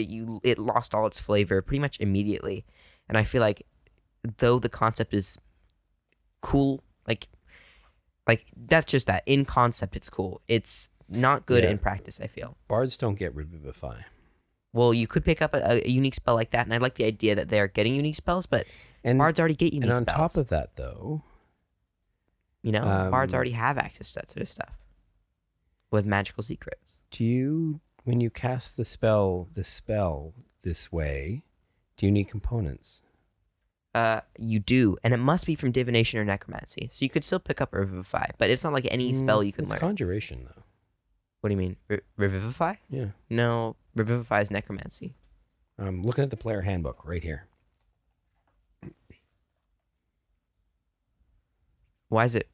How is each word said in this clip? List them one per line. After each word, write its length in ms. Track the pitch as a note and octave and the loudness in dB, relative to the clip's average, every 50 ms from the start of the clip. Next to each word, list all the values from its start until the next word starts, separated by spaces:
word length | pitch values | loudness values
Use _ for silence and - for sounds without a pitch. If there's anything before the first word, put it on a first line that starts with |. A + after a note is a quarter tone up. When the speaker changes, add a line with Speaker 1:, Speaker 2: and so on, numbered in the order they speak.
| A2 | 0
Speaker 1:
you, 360 | G2 G#2+ A2+ A2+ A2+ A2 G#2 - | -4 -6 -10 -8 -10 -6 -2 0
it 160 | B2 A#2 - | 0 2 2
lost 340 | G#2+ A#2+ G#2+ A#2 A#2 - - | 0 -2 -2 -2 -2 0 -2
all 140 | G#2+ A2 | 0 0
its 120 | G#2+ - - | 0 -2 -4
flavor 420 | - - G#2 G#2 G#2 F2+ G2 F#2+ - | -2 0 2 2 2 2 2 0 0
pretty 160 | - C#3 C#3 | 0 -2 -2
much 200 | D3 C#3 - - | -2 -4 -4 -2
immediately. 640 | G#2+ G2+ G2 G2 G#2 G#2 G2+ - - G2 G2 - - _ _ _ _ _ _ _ _ - | -2 0 2 2 2 0 -2 -4 -4 -6 -8 -8 -10 _ _ _ _ _ _ _ _ -2
And 80 | - | 0
I 60 | A2 G#2 | 0 0
feel 180 | - - B2+ | 2 2 2
like, 240 | A2+ G#2+ G2+ - - _ _ _ _ _ _ _ _ _ _ _ - A#2+ G#2+ | 2 2 0 -2 -8 _ _ _ _ _ _ _ _ _ _ _ -10 -8 -2
though 220 | - B2+ A#2+ B2 B2+ | 2 4 4 4 4
the 100 | A#2+ A#2 | 2 -2
concept 440 | - - A2 A2 A2 - A2+ - - | -2 0 0 0 0 0 -4 0 0
is 240 | G2+ F#2+ - - - _ _ _ _ _ _ _ _ _ _ _ _ _ _ _ _ _ _ _ - | -2 -2 -2 -8 -14 _ _ _ _ _ _ _ _ _ _ _ _ _ _ _ _ _ _ _ -12
cool, 420 | - - - C#3 C#3 C#3 C3+ C3+ _ _ _ _ - | -4 0 2 4 4 2 0 -2 _ _ _ _ -4
like, 200 | - A2+ - - - _ _ _ _ - - - - _ _ _ _ _ _ _ _ _ _ - | -4 -4 -4 -6 -18 _ _ _ _ -20 -20 -20 -20 _ _ _ _ _ _ _ _ _ _ 0
like, 180 | - A#2 A2 - _ - - A#2+ | 0 0 0 0 _ -20 -8 0
that's 240 | - D#3+ D#3+ D3+ - | 4 4 4 4 4
just 160 | - C3+ - | 2 2 2
that. 160 | - F#2 F2+ - | 2 0 0 2
In 200 | - C#3 C#3 C3+ | 2 4 4 2
concept, 500 | - - C3 B2 A#2+ A#2 - A#2 F#2 - | 2 4 4 4 4 4 0 -6 -6 -6
it's 140 | - - - | -8 -10 -10
cool. 320 | - - F#2+ F#2 - - _ | -6 -4 -6 -6 -6 -6 _
It's 420 | - A#2 A2+ - - - - - - _ _ _ - | 2 2 2 2 -2 -6 -6 -8 -12 _ _ _ -6
not 360 | F#2 A#2 B2+ C3 C#3+ B2+ - | -2 2 2 4 2 2 2
good 180 | - B2+ A#2+ F#2 | 4 4 6 6
Speaker 2:
Yeah. 60 | F2+ | 4
Speaker 1:
in 60 | G#2 | 2
practice, 420 | G2+ - G2+ G2 F#2+ - - - - | 2 0 -2 -4 -4 -8 -10 -10 -10
I 80 | - | -10
feel. 300 | - - - - - - _ _ | -12 -12 -12 -14 -14 -14 _ _
Speaker 2:
Bards 300 | - G#2+ A2+ C3 B2+ - | -2 0 0 0 0 -2
don't 180 | - C3+ A2+ G2 | -2 -2 -2 -2
get 200 | G2 F#2+ E2+ B1+ | -2 -4 -6 -6
Revivify. 680 | D2 D2+ D#2 E2+ D#2 C#2+ C#2 - - - C2 A1+ A1 - - _ _ _ _ _ _ _ _ _ _ _ _ - | -8 -12 -12 -12 -14 -14 -14 -14 -12 -12 -12 -12 -12 -16 -20 _ _ _ _ _ _ _ _ _ _ _ _ 2
Speaker 1:
Well, 200 | A#2 A#2+ A#2+ A#2 | 4 4 6 6
you 120 | A#2+ A2+ | 4 2
could 160 | A2 - E3 - | 0 0 0 2
pick 180 | E3+ D#3+ - | 2 2 2
up 120 | D#3 D3 - | 2 0 0
a, 300 | C#3 - - A#2+ A#2+ - | 0 2 2 2 2 2
a 20 | - | 2
unique 260 | B2+ B2+ C3+ C3+ C3 | 2 2 2 0 -2
spell 180 | - - - A#2+ | -2 0 2 2
like 160 | A2+ A2+ - | 2 2 0
that, 140 | - A#2+ A#2+ | 0 0 0
and 80 | - A#2 | 0 0
I 40 | |
like 180 | A#2 B2 C3 - | 2 2 0 2
the 100 | - A#2 | 2 2
idea 300 | A2 G#2+ - A2+ G#2+ G#2 | 2 2 2 2 2 2
that 140 | G2 C#2 E2+ | 2 2 2
they're 180 | G#2+ G#2 G2+ | 2 2 2
getting 280 | G2 - - G#2 A#2 C3 | 2 2 2 2 2 2
unique 200 | C#3 D3 D3+ D3+ | 2 0 0 -2
spells, 300 | - - - F3 F#3 F3+ | -2 -2 -2 -2 -2 0
but 180 | - - - - - - - - - _ _ - | 0 0 0 -2 -2 -14 -20 -20 -20 _ _ 0
Speaker 2:
And 160 | A#2+ B2 C3 | 4 4 6
Speaker 1:
bards 200 | C#3+ D#3+ D#3 - | 6 4 4 4
already 160 | E3 E3 D#3 | 2 2 2
get 160 | - E3 E3+ - | 2 2 0 2
Speaker 2:
and 100 | C#3+ B2 | 2 2
Speaker 1:
unique 120 | A2 A#2+ | 2 2
Speaker 2:
on 80 | B2 A#2 | 2 2
top 260 | - - D3 D#3+ E3+ | 0 2 2 0 2
Speaker 1:
spells. 60 | - | 2
Speaker 2:
of 100 | E3+ C#3 - | 0 0 0
that, 260 | - D#2 B1+ - - | 0 -2 -2 -4 -10
though, 480 | - C2 B1+ - - - A#2 D3+ D3+ - _ _ _ _ _ _ _ _ _ _ _ _ _ _ _ _ _ _ _ _ _ _ _ _ _ _ _ - | -10 -10 -10 -10 -10 -8 -6 -6 -8 -8 _ _ _ _ _ _ _ _ _ _ _ _ _ _ _ _ _ _ _ _ _ _ _ _ _ _ _ -2
Speaker 1:
You 80 | A2+ | 0
know, 360 | G#2+ G#2+ B2+ D#3+ G2 F#2+ F#2+ F#2+ | 0 2 2 2 2 2 2 2
bards 200 | B2 B2+ C3+ C3 | 2 2 0 0
Speaker 2:
um, 40 | - | 0
Speaker 1:
already 160 | B2+ B2+ B2+ | -2 -2 -2
have 260 | A#2+ A#2 A2+ C3 C#3+ | -2 -2 0 0 0
access 320 | C3 - - - - - - | -2 -4 -6 -8 -12 -12 -12
to 60 | - | -10
that 160 | - - - | -12 -12 -12
sort 100 | - - | -8 -10
of 80 | G3 - | -10 -8
stuff 260 | - - - - - - _ _ _ _ _ _ _ _ _ _ _ _ _ _ _ _ _ _ _ _ _ - | -8 -12 -12 -12 -12 -20 _ _ _ _ _ _ _ _ _ _ _ _ _ _ _ _ _ _ _ _ _ -2
with 120 | - G#2 G2 | 0 0 0
magical 360 | G#2 G2+ G2+ G2+ - - - | 2 0 -2 -2 -4 -8 -10
secrets. 580 | G#2+ - - - - - - - _ _ - _ _ - | -10 -10 -10 -12 -12 -16 -16 -18 _ _ -20 _ _ -14
Speaker 2:
do 120 | - - A#2 | -6 -2 0
you, 560 | A#2 A#2+ B2+ C3 C#3 D#3 D#3+ E3 D#3 D3+ D#3 _ _ _ _ - | 0 2 2 0 0 0 -2 -2 -2 -4 -6 _ _ _ _ -4
when 140 | B2 A#2+ A#2+ | -2 0 0
you 120 | A#2+ A2+ | 0 0
cast 440 | - - - B2 B2+ B2+ - - - | -2 -4 -4 -4 -4 -4 -8 -10 -8
the 80 | - A2+ | -8 -6
spell, 640 | - - - - A2 A2 G#2 G2+ F#2+ F2+ F2+ F2 F#2 - | -6 -4 0 2 4 4 4 4 2 0 -2 -4 -8 -8
the 100 | - F#2+ | -8 -8
spell 720 | - - - - - G#2+ G#2 G2 F2 D#2 C#2+ D2 D#2+ - - - _ _ _ - | -8 -8 -10 -6 -4 -2 0 0 0 -2 -4 -8 -12 -16 -20 -20 _ _ _ -8
this 280 | F#2 E2 - - - | -6 -6 -6 -8 -6
way, 520 | - E2 D#2 D2 C#2 C#2 C#2 E2+ A2 D3 - _ _ _ _ _ _ _ _ _ _ | -4 -4 -2 -2 -4 -4 -6 -6 -8 -8 -10 _ _ _ _ _ _ _ _ _ _
do 120 | - G#2 | 0 2
you 40 | G2 | 4
need 140 | G#2 G2+ G2 | 4 4 2
components? 760 | - - G#2 - - A#2+ A#2 G2+ D2 C2 - - - - - _ _ _ _ _ _ _ _ _ _ _ _ _ _ _ _ _ _ - | -2 -6 -6 -4 -2 -2 -2 -4 -4 -6 -10 -14 -20 -20 -20 _ _ _ _ _ _ _ _ _ _ _ _ _ _ _ _ _ _ -2
Speaker 1:
Uh, 260 | A2+ A#2 A2+ A2 G#2+ - _ - | 0 2 2 0 -2 -4 _ -14
you 220 | - A2+ A2+ A2 G#2+ | -8 -4 -2 -2 0
do, 380 | G2 - B2 C3 B2 G2+ F2+ - - | 2 4 4 6 6 4 2 2 2
and 100 | A2+ B2 | 2 2
it 40 | |
must 280 | A#2 B2 C#3 E3 F3+ - | 4 4 2 2 2 0
be 100 | - D#3+ | -2 -4
from 160 | - - B2+ | -2 0 0
divination 480 | A#2 B2+ B2 B2 A#2+ A2+ A2+ - - A2+ | 0 0 0 4 4 4 4 4 2 -2
or 60 | G#2 | 0
necromancy. 640 | G#2 G2 G2+ - - - - - - - - - A#2+ | 0 -2 -4 -6 -10 -14 -12 -12 -12 -10 -10 -10 -10
So 140 | - - C#3 | -6 -4 -4
you 40 | C3+ | -2
could 140 | - D#3 C#3+ | -2 -2 -2
still 160 | - F3+ F#3 | -2 -2 -4
pick 220 | - - C#3+ - | -4 -4 -4 -4
up 100 | C#3 - - | -4 -4 -2
Revivify, 580 | F#2+ G2 F#2+ F#2+ F2 F#2 - - - - - - | -4 -4 -4 -4 -10 -10 -6 -4 -4 -4 -4 -2
but 120 | - A#2 G2 | 0 2 2
it's 140 | B2 B2+ - | 2 2 0
not 100 | D#3+ D3 | -2 -2
like 140 | C3+ A#2+ - | -2 -2 -2
any 220 | - B2 B2+ B2 C3 | -2 0 0 0 -2
Speaker 2:
Mm, 40 | |
Speaker 1:
spell 240 | C3 C3+ B2+ G#2+ A2 G2+ | 0 2 2 4 4 2
you 100 | G2+ - | 0 -2
can 100 | - - | -4 -6
Speaker 2:
it's 80 | F#2+ | -4
Speaker 1:
learn. 80 | G#2+ - | -4 -2
Speaker 2:
conjuration, 640 | - F3+ G#3 F#3 A#2+ F2 F#2 A2 - - - B1 B1 | -2 -2 -2 -2 -2 -2 -2 -4 -6 -8 -12 -14 -16
though. 200 | C2 E2 A2 - _ _ _ _ _ _ _ _ _ _ _ _ _ _ - | -16 -20 -20 -20 _ _ _ _ _ _ _ _ _ _ _ _ _ _ -6
Speaker 1:
What 80 | - G#2+ | -2 -2
do 40 | G2+ | 0
you 40 | F#2+ | 0
mean? 160 | F#2 F2+ F2+ - _ | 0 -2 -4 -8 _
Re-, 140 | - G#2 G2 - _ - | -6 -6 -6 -6 _ -2
Revivify? 580 | - G2+ G2 F#2+ F#2+ G2 A2+ B2+ - E3+ E3+ G#3 - _ - | 0 0 2 2 0 -4 -4 -4 -2 -4 -4 -4 -8 _ -10
Speaker 2:
Yeah. 200 | C3+ C3+ A#2+ G2+ - _ _ - | -8 -6 -6 -8 -8 _ _ -4
Speaker 1:
No, 460 | A2+ A#2 A#2+ A#2+ A#2 A#2 A2+ A2+ - _ _ _ - | 0 0 2 2 0 0 -2 -4 -8 _ _ _ -2
Revivify 460 | A#2 A2 G#2+ A#2+ B2 A#2 - - G#2 | -2 0 2 0 -2 0 0 2 2
is 80 | G#2 G2+ | 2 2
necromancy. 600 | G2+ G2+ - - G2+ F#2+ - - - - - - - _ _ _ _ _ _ _ _ _ _ _ _ | -2 -6 -6 -6 -12 -12 -10 -12 -12 -12 -12 -14 -16 _ _ _ _ _ _ _ _ _ _ _ _
Speaker 2:
I'm 240 | - G2+ F#2+ F#2 F2+ F#2 | -8 -6 -6 -4 -4 -2
looking 200 | A#2 B2+ - C#3+ | -2 0 0 0
at 80 | C3+ | -2
the 40 | A#2 | -2
player 240 | - - A2+ G#2+ G2 | -6 -6 -4 -4 -2
handbook 440 | F2+ G2+ F#2+ F2+ D#2+ C2 B1 - - | -2 -2 -2 -2 -2 -4 -6 -8 -10
right 180 | D2+ F2 E2+ D2+ | -8 -8 -6 -6
here. 220 | E2+ D2 C#2 - _ _ _ _ _ _ _ _ _ _ _ _ _ _ _ _ _ _ _ _ _ _ _ _ _ _ - - - - _ _ _ - _ _ _ _ _ _ _ _ _ _ _ _ _ _ _ _ _ _ _ _ _ _ _ _ _ _ _ _ _ _ _ _ _ _ _ _ _ _ _ _ _ _ _ _ _ _ _ _ _ _ _ _ _ _ _ _ _ _ - | -6 -8 -8 -10 _ _ _ _ _ _ _ _ _ _ _ _ _ _ _ _ _ _ _ _ _ _ _ _ _ _ -20 -20 -20 -20 _ _ _ -20 _ _ _ _ _ _ _ _ _ _ _ _ _ _ _ _ _ _ _ _ _ _ _ _ _ _ _ _ _ _ _ _ _ _ _ _ _ _ _ _ _ _ _ _ _ _ _ _ _ _ _ _ _ _ _ _ _ _ 0
Speaker 1:
Why 160 | A2+ A2 A#2 | 2 4 4
is 100 | B2 A#2 | 4 2
it 140 | A2 - _ | 0 -4 _